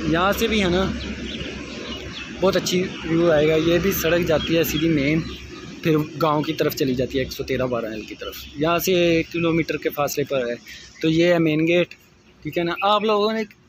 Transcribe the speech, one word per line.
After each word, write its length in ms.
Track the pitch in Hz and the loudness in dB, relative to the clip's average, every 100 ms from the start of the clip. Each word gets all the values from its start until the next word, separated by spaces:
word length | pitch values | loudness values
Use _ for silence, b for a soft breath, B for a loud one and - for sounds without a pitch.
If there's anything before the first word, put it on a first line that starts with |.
यहाँ 280 | 165 160 190 | 0 2 2
से 140 | 202 226 | 2 0
भी 120 | 214 | 2
है 100 | 190 | 2
ना, 140 | 175 190 - - - - - - - - - - - - - - | 2 0 -2 -8 -8 -10 -10 -10 -10 -12 -12 -10 -10 -12 -12 -12
बहुत 220 | - 185 180 | 0 2 2
अच्छी 260 | - 180 | 0 0
व्यू 480 | 180 - 160 165 170 | -2 -6 -2 2 4
आएगा। 240 | 156 156 160 | 4 4 4
ये 200 | 165 170 | 4 2
भी 120 | 190 | 2
सड़क 280 | 190 160 170 | 0 2 2
जाती 320 | 175 151 123 165 | 2 0 2 0
है 80 | 151 | 2
सीधी 220 | 151 165 | 0 2
main, 320 | 156 139 160 160 - - - - - | 2 2 0 -2 -10 -14 -14 -14 -6
फिर 140 | 170 156 151 143 | 0 2 0 0
गांव 240 | 160 151 | 0 2
की 100 | 151 | -2
तरफ 200 | 156 151 | 0 -2
चली 220 | - 139 127 | 0 -2 0
जाती 220 | 123 131 | -2 -2
है, 60 | |
एक 80 | 127 | -4
सौ 120 | - | -6
तेरह 220 | 131 131 127 | -4 -2 -2
बारह 260 | 120 113 | -2 -4
एल 80 | 110 | -8
की 120 | 104 107 | -12 -12
तरफ। 260 | 101 - - 143 | -12 -12 -16 -4
यहाँ 240 | 151 170 | 0 0
से 140 | 165 185 175 | 2 2 4
एक 200 | 165 160 | 2 0
किलोमीटर 480 | 170 170 165 156 151 | -2 0 0 0 -2
के 120 | 160 | -4
फासले 320 | - 143 - 139 | -2 -2 -2 -2
पर 240 | 139 120 | -2 -2
है। 60 | 120 - B B - | -6 -10 B B -4
तो 80 | 160 | 0
ये 220 | 160 170 | 4 4
है 60 | 175 | 4
main 260 | 165 151 160 | 4 2 2
gate, 280 | 175 170 - _ _ _ - | 2 0 -4 _ _ _ -14
ठीक 140 | 151 160 | -8 -4
है 60 | |
ना। 120 | 170 170 196 | -4 -2 2
आप 180 | 208 | 2
लोगों 280 | 208 214 208 | 4 2 2
ने 100 | 220 214 - | 0 -6 -10